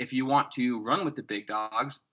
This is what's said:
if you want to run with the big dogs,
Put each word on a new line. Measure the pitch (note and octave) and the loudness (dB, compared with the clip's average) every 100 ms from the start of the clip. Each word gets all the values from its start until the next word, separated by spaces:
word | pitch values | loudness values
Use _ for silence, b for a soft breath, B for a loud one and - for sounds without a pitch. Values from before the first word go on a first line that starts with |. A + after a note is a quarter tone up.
if | B2 | -4
you | B2+ C3 | -2 4
want | C#3 C#3+ | 4 2
to | - B2 A#2+ | 0 0 0
run | G#2+ E3 | 0 0
with | E3+ | 0
the | C#3 | -4
big | - G#2 G2+ | -4 -4 -2
dogs, | G#2+ A2 A2+ A#2+ - _ | -2 -2 -2 -2 -4 _